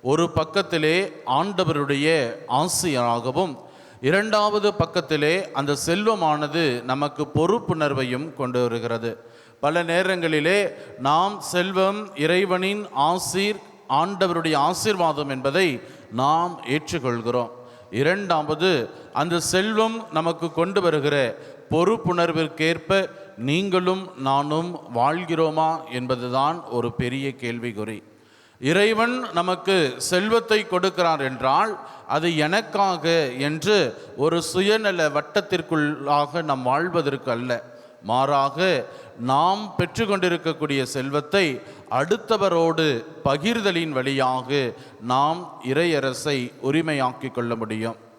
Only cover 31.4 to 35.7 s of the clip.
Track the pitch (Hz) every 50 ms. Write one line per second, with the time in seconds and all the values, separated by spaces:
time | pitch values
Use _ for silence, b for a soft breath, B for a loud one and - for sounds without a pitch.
31.4 | 127 131 135 165 208 220 202 - B B B B B B 131 151 160 175 170 151
32.4 | 151 151 180 214 226 220 - 202 202 196 185 165 135 165 170 165 151 131 123 127
33.4 | 139 147 151 160 143 190 214 202 160 120 - B B B B - 135 160 165 170
34.4 | 170 - - 185 196 202 214 220 220 202 190 170 160 151 139 147 147 - - 208
35.4 | 196 202 185 170 160 -